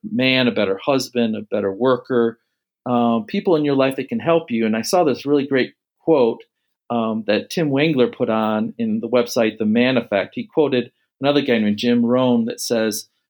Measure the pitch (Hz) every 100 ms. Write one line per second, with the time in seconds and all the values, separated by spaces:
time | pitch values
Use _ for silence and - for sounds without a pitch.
0 | - 120 131 131 120 107 98 95 - 135
1 | 131 120 117 110 107 107 101 98 127 123
2 | - 123 117 117 _ _ _ _ 127 120
3 | 117 113 107 196 190 156 147 135 135 135
4 | 127 113 156 165 165 113 110 110 110 185
5 | 160 117 139 143 139 135 110 _ _ _
6 | - 151 113 - - _ _ _ - 117
7 | 110 110 104 104 - 185 151 135 160 135
8 | 117 - 117 110 110 107 110 - 113 107
9 | 113 123 120 127 110 - 107 113 127 127
10 | - 101 92 127 - 160 139 127 120 _
11 | _ - 139 143 139 113 107 104 120 120
12 | 117 123 127 120 113 - - 117 110 104
13 | - _